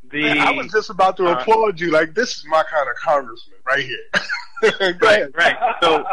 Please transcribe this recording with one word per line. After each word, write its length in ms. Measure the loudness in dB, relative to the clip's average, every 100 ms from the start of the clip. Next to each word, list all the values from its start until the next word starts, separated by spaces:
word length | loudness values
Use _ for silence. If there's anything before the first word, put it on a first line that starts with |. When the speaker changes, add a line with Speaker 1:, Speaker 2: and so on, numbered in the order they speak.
| -10
Speaker 1:
the, 160 | -4 0
Speaker 2:
I 220 | 0 0
was 200 | -2 -2
just 200 | -2 -2
about 260 | 0 0 2
to 100 | 0
Speaker 1:
uh, 140 | 0
Speaker 2:
applaud 400 | 2 2 2 0
you, 100 | 2
like, 240 | 2 2
this 220 | 0 -4 -4
is 80 | 0
my 160 | 0 2
kind 160 | 0 0
of 60 | -2
congressman 600 | 0 0 0 -10 -18 -10 -2
right 160 | -2
here. 160 | -2 -8 -6
<laughs> 840 | -4 -4 -6 -10 -2 0 2 0 2
Go 80 | 4
Speaker 1:
Right, 140 | 4
Speaker 2:
ahead. 120 | 2
Speaker 1:
right. 220 | 0 0 2 -2 0
So 220 | 2 2 0